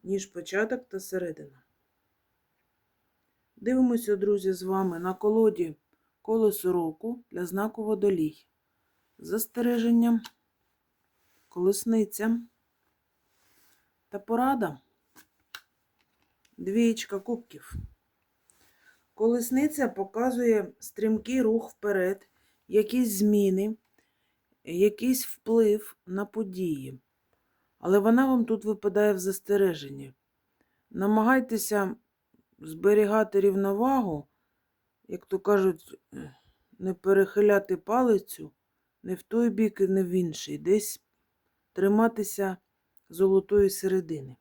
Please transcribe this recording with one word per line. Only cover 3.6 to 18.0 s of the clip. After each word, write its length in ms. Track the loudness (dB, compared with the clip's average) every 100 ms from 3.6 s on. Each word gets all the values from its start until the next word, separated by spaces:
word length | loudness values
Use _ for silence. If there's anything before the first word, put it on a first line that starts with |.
| -2 2 2 2 0 -2
друзі, 380 | 0 0 0
з 100 | -4
вами 360 | -4 -2 -2 -4
на 140 | -6
колоді 640 | -2 0 4 2 2 -6 -8 _ _ _ _
колесо 520 | -4 2 2 2 -2
року 500 | 0 -2 -6 -10 -10 _
для 140 | -10 -6
знаку 380 | -4 -6 -6
Водолій. 640 | -4 0 0 0 -2 -6 _ _ _ _ _ _ _ _
Застереження, 1040 | -6 -6 -6 -2 0 0 2 4 4 2 -2 _ _ _ _ _ _ _ _ _ _ _ _
колесниця 920 | -2 0 0 0 0 0 -2 -2 -2 -6 _ _ _ _ _ _ _ _ _ _ _ _ _ _ _ _
та 100 | -14
порада. 600 | -4 0 0 0 -2 -6 _ _ _ -20 _ _ _ -20 _ _ _ _ _ _ _ _ _ -12
Двієчка 640 | -4 2 2 0 -6 -8
кубків. 560 | -6 -8 -8 -20 -14 -14 -14 _